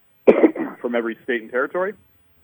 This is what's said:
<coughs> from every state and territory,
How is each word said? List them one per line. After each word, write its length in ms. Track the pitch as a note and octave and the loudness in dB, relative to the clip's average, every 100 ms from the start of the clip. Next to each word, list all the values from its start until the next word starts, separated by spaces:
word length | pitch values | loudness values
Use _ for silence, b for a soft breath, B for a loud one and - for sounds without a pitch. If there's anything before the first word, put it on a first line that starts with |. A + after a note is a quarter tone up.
| _ _ - | _ _ 4
<coughs> 540 | - - - - - | 6 4 2 -10 -8
from 120 | B2 | -6
every 240 | A#2 A2+ A2 | -4 -4 -8
state 180 | - A#2+ | -6 -6
and 80 | A2 | -4
territory, 440 | B2 C#3+ F3+ F#3+ G#3+ _ _ _ _ | -6 -4 -4 -6 -8 _ _ _ _